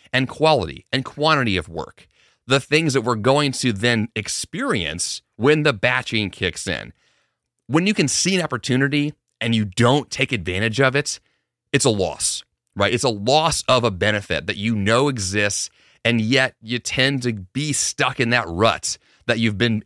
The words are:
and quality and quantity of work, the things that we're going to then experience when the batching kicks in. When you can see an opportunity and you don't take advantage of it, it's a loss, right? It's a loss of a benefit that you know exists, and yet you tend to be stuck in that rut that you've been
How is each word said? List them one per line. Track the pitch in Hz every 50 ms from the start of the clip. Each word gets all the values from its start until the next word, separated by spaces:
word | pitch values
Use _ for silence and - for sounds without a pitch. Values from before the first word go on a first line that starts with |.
| _ _ -
and | 131 131
quality | 123 - - 147 156 156 127 92 80 65 - - _
and | - 131 131
quantity | - - - 147 160 156 143 127 113 92 87
of | 80 -
work, | 80 80 71 - - _ - _ _ _ _ _ _ _ _
the | 117 131 139
things | - - 143 156 165 151 127
that | 135 110
we're | 120 120
going | 107 101 127 135 147 147 139 127
to | - - 127 107
then | 95 110 120 117 113 107 - -
experience | 107 104 - - - - - - 185 269 277 185 107 82 73 78 90 - - - - _ _ _
when | - 107 139 151 156 151
the | 151 131
batching | 98 - 123 127 127 123 - 120 110 104 92
kicks | - - - 90 82 - -
in. | 95 82 58 50 58 - _ _ _ _ _ _ _ _ _ _ _ _ _ _ -
When | 120 160 180
you | 202 214
can | - 170 127
see | - - - - 196
an | 185
opportunity | 165 151 131 117 - - 123 127 139 139 143 147 147 151 147 _ _ _ _ - 113
and | 117 117
you | 110 107
don't | 101 92 - 117 117 135 147 123 -
take | - - 139 - 139
advantage | 107 82 90 90 95 107 113 107 110
of | 135 131 123
it, | 143 147 - - - _ _ _ _ _ _ _ _ _ _
it's | - 139 -
a | 131
loss, | 110 101 92 80 71 - - - - - - _ _ _ _ _ -
right? | 101 101 101 120
It's | 113 -
a | 131
loss | 113 101 101 117 139 156 156 165 147 - - -
of | 127 123 113
a | 117
benefit | 98 87 101 107 107 104 101 - 87 76 -
that | 87 -
you | - 101 113 117
know | 104 98 101 113 123 139 147
exists, | 135 117 95 92 98 104 104 101 104 - - - _ _ _ _ _ _ -
and | 117 120 117
yet | 107 110 131 131 131 127 - _ -
you | 110 120 117
tend | - - - - 127 135 143 131 123
to | 123 113
be | 101 92 - - 131 151 151 135
stuck | - - - - - 139 127 131 -
in | 123 113
that | 120 123 107 85
rut | 85 87 110 113 85 - - - - - _ _ _ _ _
that | - 117 113
you've | 113 113 104 95
been | 120 120 110 107 -